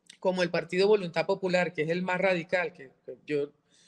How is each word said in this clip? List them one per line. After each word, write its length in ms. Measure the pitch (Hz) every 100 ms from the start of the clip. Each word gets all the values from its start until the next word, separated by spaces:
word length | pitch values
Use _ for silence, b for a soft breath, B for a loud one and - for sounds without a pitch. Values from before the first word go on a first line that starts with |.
| - -
como 220 | 190 185
el 80 | 175
Partido 380 | 170 165 185 196
Voluntad 380 | 214 175 165 156
Popular, 480 | 190 185 180 170
que 80 | 175
es 80 | 151
el 120 | 180
más 180 | 185 180
radical, 520 | 190 180 165 185 165
que, 200 | - 131 _ -
que 120 | 123 -
yo, 240 | 147 143 _ _ b